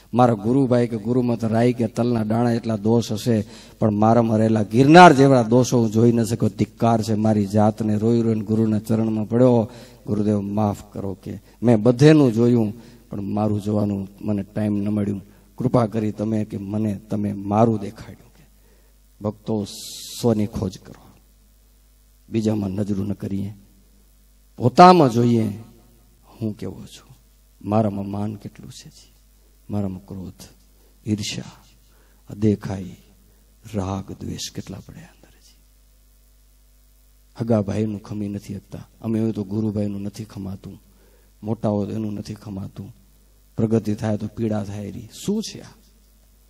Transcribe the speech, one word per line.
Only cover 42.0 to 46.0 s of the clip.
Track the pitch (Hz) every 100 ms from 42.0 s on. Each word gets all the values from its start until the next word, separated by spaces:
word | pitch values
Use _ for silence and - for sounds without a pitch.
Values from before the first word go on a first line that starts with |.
| 107
નથી | 104 -
ખમાતું, | 101 110 95 98 - 98 - _ _ _ _ _ -
પ્રગતિ | 107 113 104 104
થાય | 110 104
તો | 107
પીડા | - 113 107
થાય | 101 104 98
રી. | 95 110 - -
શું | 214
છે | - -
આ? | - - _ _